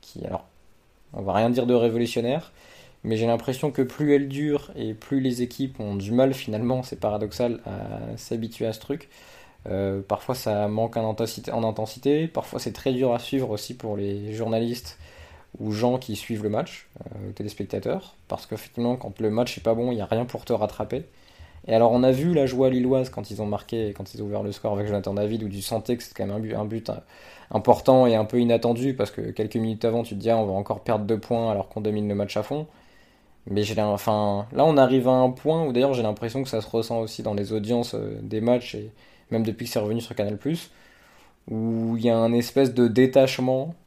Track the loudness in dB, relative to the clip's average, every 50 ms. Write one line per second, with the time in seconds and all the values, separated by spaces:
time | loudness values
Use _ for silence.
0 | -20 -18 -14 -10 -8 -6 -8 -8 -8 _ _ _ _ -20 -20 _ _ _ _ _
1 | _ _ -12 -8 -4 0 2 4 4 4 4 2 4 4 4 6 6 4 2 2
2 | 0 0 0 -2 0 0 -2 -2 -4 -8 _ -20 -20 -20 -20 -20 -20 -20 -20 _
3 | -4 -2 0 0 2 2 2 0 0 -4 -4 -2 -2 -4 0 0 -2 -2 0 -2
4 | 2 4 4 4 4 0 -4 -4 -2 -2 -2 -2 -4 -6 -10 -8 -6 -6 -8 -8
5 | -6 -2 -2 0 0 0 0 0 -4 -4 -4 -6 -6 -6 -6 -8 -6 -4 -4 -4
6 | -2 0 4 4 4 4 4 0 -4 -6 -4 -2 0 0 0 -2 -2 -6 -8 -4
7 | -2 -2 0 0 -4 -4 -2 -2 0 0 -2 -4 -8 -10 -10 -8 -8 -8 -8 -10
8 | -8 -10 -10 -12 -8 -8 -6 -6 -6 -8 -6 -4 -4 -4 -4 -6 -6 -8 -8 -8
9 | -8 -18 -20 -20 -20 -20 -20 -20 -20 -20 _ _ -10 -6 -4 -2 -2 -2 -2 -4
10 | -2 -2 -4 -4 -2 -4 -6 -4 -2 -2 0 0 0 0 0 0 -2 -2 -2 -2
11 | -2 -2 -2 -2 -4 -4 -4 -8 -8 -6 -4 -2 -2 -2 -2 -4 -6 -8 -8 -4
12 | 0 2 2 2 2 -2 -4 -6 -6 -6 -8 -6 -6 -6 -8 -4 -2 -2 0 2
13 | 2 2 2 0 -2 -2 -2 -2 -2 -2 -4 -6 -6 -10 -12 -10 -8 -6 -4 -4
14 | -4 -4 -4 -6 -6 -8 -6 -4 -2 0 0 0 0 -2 -4 -6 -10 -16 -18 -20
15 | -20 -20 -20 -20 -20 -20 -20 -20 -20 _ -14 -8 -6 -4 -2 2 2 2 2 0
16 | -2 -6 -8 -8 -6 -6 -6 -2 -2 -2 -2 -2 -4 -4 -10 -18 -20 _ _ -18
17 | -16 -14 -14 -12 -12 -12 -10 -8 -8 -10 -6 -8 -8 -6 -6 -4 -2 -2 -4 -4
18 | -6 -12 -20 _ -10 _ -8 -8 -8 -10 -12 -12 -12 -12 _ -4 -2 -2 -2 -2
19 | -6 -12 -8 -2 -2 0 2 2 0 -2 -4 -4 0 0 0 2 0 -2 -2 -2
20 | -2 0 0 -2 -2 -2 -6 -12 -4 -2 0 0 0 -2 -2 -6 -6 -6 -4 -8
21 | -8 -10 _ -20 -20 _ -20 -20 -20 -20 -20 -18 -4 2 4 6 6 6 6 6
22 | 6 6 4 4 2 2 4 4 2 2 2 4 4 4 4 4 2 4 4 2
23 | 2 -2 -6 -10 -10 -10 -6 -6 -4 -4 -4 -6 -6 -4 -4 -2 -2 -4 -4 -8
24 | -12 -14 -10 -10 -8 -6 -4 -4 -4 -4 -6 -4 -4 -2 -2 -2 -2 0 -2 -2
25 | -2 -2 -2 0 0 0 -2 -2 -4 -4 -6 -6 -6 -4 -4 -4 0 -2 -4 -4
26 | -4 -14 -8 -6 -6 -4 -4 -6 -6 -4 -4 -4 -4 -4 -6 -6 -6 -6 -8 -8
27 | -10 _ -20 -20 -20 -20 -20 -20 -16 _ -4 0 6 6 6 6 8 6 8 8
28 | 8 8 6 4 2 2 2 2 4 4 4 4 4 2 0 2 0 -2 0 0
29 | -2 -4 -4 -8 -8 -6 -4 -4 -4 -2 0 -2 -2 -2 -2 0 0 0 0 0
30 | -2 -4 -8 -4 0 2 2 4 2 2 0 -2 -2 -2 -6 -4 0 0 0 0
31 | 2 0 -2 -2 0 -2 -2 0 0 0 0 -2 -2 -4 -6 -4 -2 -2 0 0
32 | 0 0 0 -2 -2 -2 -2 -4 -2 -2 -4 -6 -6 -8 -14 -20 _ -20 _ -20
33 | _ _ _ _ _ _ _ _ _ -4 -2 0 0 0 0 0 2 2 0 0
34 | 0 0 0 2 2 0 0 -2 -4 -6 0 4 4 6 8 6 6 6 6 4
35 | 4 4 6 6 4 4 2 0 0 0 0 2 0 0 2 2 2 4 2 2
36 | 0 -2 -2 -2 -6 -4 -4 -4 -4 -2 -2 -4 -4 -2 -2 -2 -2 0 -2 -4
37 | -4 -4 -6 -6 -4 -2 -2 -2 -2 -2 -2 -4 -2 0 0 0 0 -2 -4 -6
38 | -6 -6 -8 -8 -8 -4 -4 0 2 4 2 2 2 -4 -10 -10 -10 -12 -16 -20
39 | -20 -20 -20 _ _ _ -2 0 0 0 -2 -4 -8 -2 -2 0 0 0 -2 -2
40 | -4 -6 -4 -2 -2 -2 -2 -4 -2 -2 -2 -2 -6 -12 -20 -20 -20 -20 -20 _
41 | _ -20 _ -20 -20 -20 _ _ _ -8 -6 -2 -2 0 0 0 0 0 -2 2
42 | 2 4 4 6 4 4 4 2 0 2 2 4 4 4 6 4 4 6 8 6
43 | 6 8 8 6 6 6 2 0 0 0 0 0 -2 -4 -8 -12 _